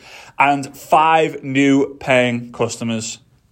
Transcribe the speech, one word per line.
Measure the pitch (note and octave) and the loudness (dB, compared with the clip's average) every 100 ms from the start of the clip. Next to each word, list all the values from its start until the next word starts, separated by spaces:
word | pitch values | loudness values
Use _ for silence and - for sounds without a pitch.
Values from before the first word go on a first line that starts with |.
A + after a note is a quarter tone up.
| - - - - | -18 -20 -12 0
and | C#3 C#3+ C#3 - | 2 2 -4 -16
five | - D#3 D#3+ D#3+ D#3 - | 0 2 4 2 0 -4
new | C#3+ E3 C#3 C#3 C#3 - | -4 0 2 2 0 -4
paying | - B2+ B2 A#2+ A#2+ | 0 2 2 -2 -8
customers? | - A#2 - A#2 A2+ A2 - _ _ _ | -6 -6 -4 -6 -6 -8 -14 _ _ _